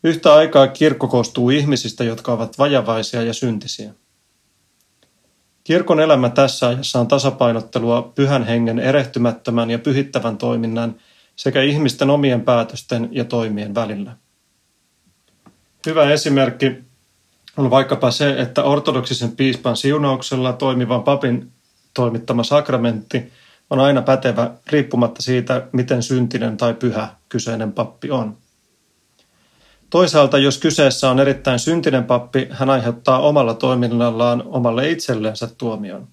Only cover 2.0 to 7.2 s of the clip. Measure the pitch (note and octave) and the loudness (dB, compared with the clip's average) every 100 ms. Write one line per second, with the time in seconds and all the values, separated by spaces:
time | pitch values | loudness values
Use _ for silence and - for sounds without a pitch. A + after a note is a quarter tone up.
2 | A#2 A2 - A#2 A2+ - C#3+ C3+ G#2+ A2+ | -6 -4 -4 -4 -4 0 2 2 0 -4
3 | A2 A#2+ A#2 A2+ B2 G#2+ - - G#2+ - | -4 -4 -4 -4 -4 -4 -8 -14 -14 -20
4 | _ _ _ _ _ _ _ _ _ _ | _ _ _ _ _ _ _ _ _ _
5 | _ _ _ _ _ _ - E3 - D#3 | _ _ _ _ _ _ 0 0 2 2
6 | D#3+ C#3 B2 B2+ C3+ - B2 B2+ C3 B2+ | 6 4 4 4 2 2 -2 -2 -2 -2
7 | A#2 C#3 | 2 2